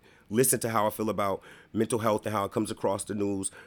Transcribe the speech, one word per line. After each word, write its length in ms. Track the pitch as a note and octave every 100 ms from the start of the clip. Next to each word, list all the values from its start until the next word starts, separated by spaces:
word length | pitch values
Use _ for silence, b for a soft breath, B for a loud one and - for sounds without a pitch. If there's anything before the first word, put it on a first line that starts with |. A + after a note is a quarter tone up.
| b b -
listen 300 | G#2+ C3 B2
to 80 | A#2
how 160 | A2+ G#2+
I 40 |
feel 200 | - G#2+
about 320 | G2+ G2+ F#2 B B B
mental 280 | G2+ A2+ A#2
health 260 | A2 G#2+ A2
and 80 |
how 100 | G#2+
it 80 | G2
comes 180 | - G2+
across 340 | - G#2 G2+
the 100 | -
news, 360 | G#2 G2+ G2 G2 B